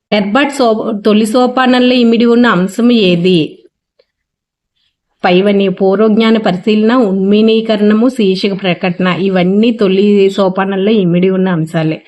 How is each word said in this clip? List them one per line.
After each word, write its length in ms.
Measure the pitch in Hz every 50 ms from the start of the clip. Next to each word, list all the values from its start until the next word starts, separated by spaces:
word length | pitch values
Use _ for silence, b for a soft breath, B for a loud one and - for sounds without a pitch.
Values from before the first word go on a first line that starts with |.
| _ _ 208
హెర్బర్ట్ 400 | 214 196 202 202 269 294 285 -
సో-, 480 | - 254 233 220 220 - 220 220 202
తొలి 240 | - 214 208 214 226
సోపానంలో 680 | 214 220 254 247 240 247 262 262 254 254 247 247 247 247
ఇమిడి 300 | 247 240 226 233 226 240
ఉన్న 220 | 233 233 233 240
అంశం 440 | 233 202 175 185 185 - - 226 240
ఏది? 640 | 247 226 202 180 175 170 170 185 185 170 147 - - - _ _ _ _ _ _ _ _ _ _ _ _ _ _ _ _ _ _ _ _ _ _ _ _ _ _ _ _ _ _ _ _ -
పైవన్నీ. 440 | 190 180 180 196 208 202 196 196 190
పూర్వజ్ఞాన 680 | 180 - 202 190 196 202 220 220 208 226 226 220 226
పరిశీలన, 560 | 214 214 208 190 180 - 220 214 214 214 220 247
ఉన్మీలీకరణము, 1160 | 262 240 196 190 196 190 196 208 208 220 220 220 226 220 220 220 202 208 208 214 220 233 262
శీర్షిక 520 | 254 - 214 190 190 185 - 202 196 190
ప్రకటన, 460 | 196 185 175 - - 185 175 175 185
ఇవన్నీ 640 | 185 175 151 190 196 185 185 175 180 196 208 226 240
తొలి 580 | 226 226 214 190 190 196 208 208 208 202 196 196
సోపానంలో 640 | 196 202 196 185 185 196 196 196 196 190 190 208
ఇమిడి 380 | 226 214 185 170 170 180 180 190
ఉన్న 200 | 190 185 185 190
అంశాలే. 520 | 180 160 160 160 - 165 160 156 156 - B